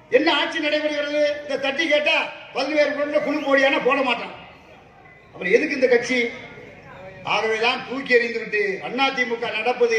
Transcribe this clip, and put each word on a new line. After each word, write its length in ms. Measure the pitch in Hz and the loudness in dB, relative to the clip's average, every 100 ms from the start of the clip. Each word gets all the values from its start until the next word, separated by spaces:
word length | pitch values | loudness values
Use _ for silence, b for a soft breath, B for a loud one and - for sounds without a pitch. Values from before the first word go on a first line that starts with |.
| - | 0
என்ன 240 | 254 311 | 2 4
ஆட்சி 260 | 294 320 330 | 2 0 -2
நடைபெறுகிறது? 580 | 302 302 302 294 294 294 294 294 | 0 0 0 -2 -2 0 0 0
இதை 120 | - 269 | -6 -4
தட்டி 260 | 269 277 285 | -2 -2 2
கேட்டா 300 | 294 294 311 240 - - | 2 2 0 -2 -8 -8
பல்வேறு 400 | 220 285 302 285 269 | -4 0 2 2 0
பொருள்ல 260 | 294 294 | -2 0
குழு 180 | 269 302 | 0 -2
போடியானா 400 | 277 269 269 302 247 | 2 4 4 2 2
போட 120 | 269 | 2
மாட்டான். 320 | 254 233 - - - - - - - - - - - | 0 -2 -6 -14 -20 -20 -20 -20 -20 -20 -20 -20 -20
அப்புறம் 200 | - 185 233 | -8 2 4
எதுக்கு 220 | 302 269 | 4 2
இந்த 120 | 254 | 4
கட்சி? 260 | 240 247 254 233 - - - - - - - - - | 4 2 0 -2 -6 -14 -18 -20 -20 -20 -18 -18 -14
ஆகவேதான் 560 | - 196 220 220 226 254 - | -6 -2 -2 0 0 -2 -6
தூக்கி 280 | 262 240 240 | -8 2 4
எறிந்து 240 | 233 226 | 4 -2
விட்டு 200 | 208 208 196 185 151 | -4 -2 0 -2 -6
அண்ணா 200 | 240 269 | 0 0
தி 160 | 262 | 0
மு 140 | 240 226 | -2 -2
க 160 | 233 214 | -4 -2
நடப்பது 380 | 226 247 240 | -2 2 2